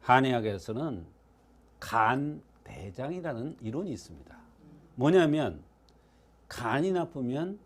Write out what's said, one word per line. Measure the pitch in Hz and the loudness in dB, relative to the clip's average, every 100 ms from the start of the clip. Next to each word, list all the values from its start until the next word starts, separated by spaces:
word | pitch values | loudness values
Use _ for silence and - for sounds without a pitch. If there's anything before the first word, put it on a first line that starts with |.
한의학에서는 | - 127 135 123 110 101 - 113 156 107 82 _ _ _ _ _ _ _ | 6 6 6 0 -2 -4 -6 -6 -6 -8 -12 _ _ _ _ _ _ _
간대장이라는 | - 113 110 127 147 151 - _ - - 98 95 135 180 165 117 131 - | -2 4 4 4 -2 -6 -16 _ -18 -14 -14 -10 -8 -8 -8 -6 -8 -8
이론이 | 110 131 196 | -8 -6 -6
있습니다. | 120 - 78 69 - - _ - - - | -10 -12 -20 -20 -20 -20 _ -20 -20 -20
뭐냐면 | - 139 185 160 151 123 78 - _ _ _ _ _ _ _ _ | 0 6 6 6 2 -2 -6 -16 _ _ _ _ _ _ _ _
간이 | - 120 127 180 | -8 -2 0 2
나쁘면 | 180 165 143 123 135 175 202 | 0 -2 -4 -4 -4 -4 -8